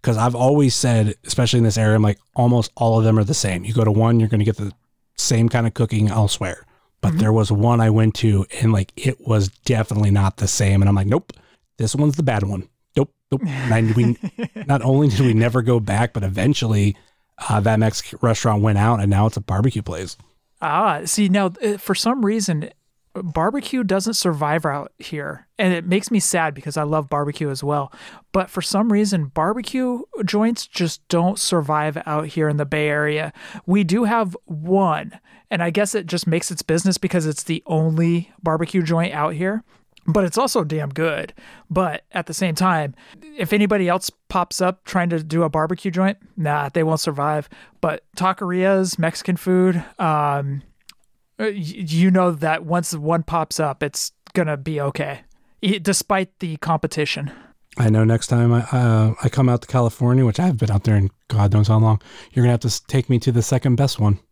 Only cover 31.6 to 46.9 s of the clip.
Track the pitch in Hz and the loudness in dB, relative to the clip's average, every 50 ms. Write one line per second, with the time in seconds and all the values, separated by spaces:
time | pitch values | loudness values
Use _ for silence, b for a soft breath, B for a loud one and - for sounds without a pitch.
31.6 | 147 143 156 151 151 156 147 156 - 160 151 151 160 151 - 165 156 151 147 147 | 0 0 -2 -2 -2 -2 -4 -6 -8 -4 -4 -4 -4 -4 -2 -2 0 0 0 -2
32.6 | 147 139 156 151 151 151 147 147 151 147 151 151 156 156 B B B B B 220 | -2 -2 -2 -2 -2 0 0 0 0 -2 -2 -4 -6 -6 B B B B B -12
33.6 | B - 185 208 202 156 180 226 240 208 233 233 220 185 175 - _ - 170 151 | B 0 2 2 2 2 0 0 2 0 0 0 -2 -2 -6 -12 _ -12 -10 -10
34.6 | 156 175 190 196 196 170 151 151 - - - - b b b b b b - 180 | -2 0 2 2 2 2 0 -2 -6 -12 -16 -20 b b b b b b -4 -2
35.6 | 170 170 160 202 208 196 - 208 175 156 180 170 - 170 160 170 - - 180 151 | -2 -2 0 0 -2 0 -2 -6 -4 -4 -6 -4 -2 0 -2 -2 -2 -6 -10 -8
36.6 | - - 160 170 180 190 185 - - 180 - 180 156 156 147 - - - 165 165 | -4 -2 -2 0 2 0 -2 0 -2 -2 -2 -2 -2 -2 -6 -6 -6 -6 -6 -6
37.6 | _ - 165 156 160 160 156 160 170 170 170 170 170 _ _ _ - 165 156 160 | _ -4 -2 0 0 0 0 2 2 2 2 0 -2 _ _ _ -4 -2 -2 -2
38.6 | 170 - - 190 170 156 170 165 170 - 143 151 147 160 165 147 180 190 214 220 | -4 -2 -2 -2 0 0 0 0 0 -2 -2 -4 -4 -4 -4 -4 -4 -4 -4 -4
39.6 | - b b b b _ _ _ _ - 156 208 190 170 - 220 269 262 - 240 | -8 b b b b _ _ _ _ 0 0 0 0 0 0 -2 -2 0 0 -2
40.6 | 170 147 156 156 147 143 135 156 160 165 147 - - - - B B B B B | -2 -2 -4 -6 -6 -6 -4 -2 -2 -2 -2 -4 -8 -10 -14 B B B B B
41.6 | B B 160 185 185 165 151 - _ _ - 180 165 - 160 - 196 180 156 - | B B -2 -2 0 -2 -4 -8 _ _ -8 -8 -6 -6 -6 -4 -2 -2 0 0
42.6 | 185 185 175 156 147 139 131 B B B B - - 311 302 - 185 - 208 208 | 0 2 2 0 -2 -4 -8 B B B B -20 -20 -20 -8 -8 -4 0 2 2
43.6 | 208 190 214 202 185 175 175 190 - - _ _ _ _ - 190 175 _ - - | 2 2 2 2 2 0 0 0 -2 -8 _ _ _ _ -4 -4 -4 _ -2 -2
44.6 | 185 180 185 _ _ - - 185 175 175 170 160 156 156 156 165 170 151 147 160 | -2 -2 -2 _ _ -4 -2 -2 0 0 -2 -2 -4 -2 0 0 0 0 0 0
45.6 | 156 156 180 - - 196 165 180 190 196 202 _ - _ _ - 156 147 147 147 | 0 -2 -4 -4 -6 -4 -2 0 0 0 -2 _ -14 _ _ -4 -2 0 0 -2
46.6 | 143 139 - 175 156 160 | -2 -2 -2 0 0 0